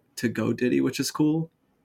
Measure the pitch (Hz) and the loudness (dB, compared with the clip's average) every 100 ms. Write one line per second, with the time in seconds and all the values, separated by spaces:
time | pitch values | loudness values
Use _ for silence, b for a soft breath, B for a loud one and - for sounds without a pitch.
0 | _ - 117 113 113 117 123 139 135 - | _ -4 -2 0 -2 0 2 2 0 -2
1 | 135 - 151 160 165 _ _ _ | -4 0 2 0 -4 _ _ _